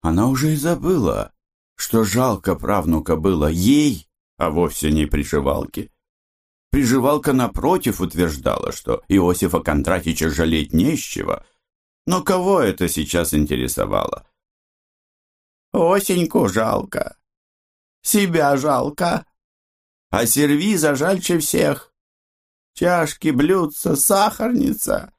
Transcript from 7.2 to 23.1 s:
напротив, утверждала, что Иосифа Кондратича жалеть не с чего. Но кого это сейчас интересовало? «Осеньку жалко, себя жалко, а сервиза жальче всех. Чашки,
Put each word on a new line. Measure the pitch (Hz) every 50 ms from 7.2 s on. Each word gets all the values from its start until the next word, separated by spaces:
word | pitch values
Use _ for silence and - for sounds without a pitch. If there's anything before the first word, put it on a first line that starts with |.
| - 151
напротив, | 135 131 123 - - - - 143 185 190 - 127 104 -
утверждала, | 95 82 - 80 87 82 76 69 - - 50 50 50 50
что | - - - - 62 - _ -
Иосифа | 95 98 87 87 90 - 98 85 82 82
Кондратича | 71 80 76 71 65 78 92 90 78 80 80 - 80 80
жалеть | 73 80 82 80 82 78 73 73
не | - 80 95 143 165
с | -
чего. | - - - - - - - - - _ _ _ _ _ _ _ _ _ _ _ _
Но | - 180 185
кого | 170 - 190 185 180 190 202 175
это | 131 98 90 - 92 85
сейчас | - 85 76 - - 87 82 - -
интересовало? | 76 73 71 71 62 64 60 - - 50 50 50 50 50 - - - - _ _ _ _ _ _ _ _ _ _ _ _ _ _ _ _ _ _ _ _ _ _ _ _ _ _ _ _ _
«Осеньку | - - 165 170 190 202 196 - 185 175 170 156 - - 151 98
жалко, | 90 110 110 113 107 107 - - - - - - - _ _ _ _ _ _ _ _ _ _ _ _ _ _ _ _ _
себя | _ - - 208 202 180 165 165 151 143 139
жалко, | 135 135 151 139 123 123 143 147 - 175 170 - 170 - _ _ _ _ _ _ _ _ _ _ _ _ _ _ _ _ _
а | - 101 120
сервиза | 113 - 139 147 143 147 147 180 214 214 165 147 151 143
жальче | 131 151 180 196 180 175 - 175 165
всех. | 160 - - 175 - 147 143 - - _ _ _ _ _ _ _ _ _ _ _ _ _ _ _ _ _ _
Чашки, | - 175 175 180 170 160 147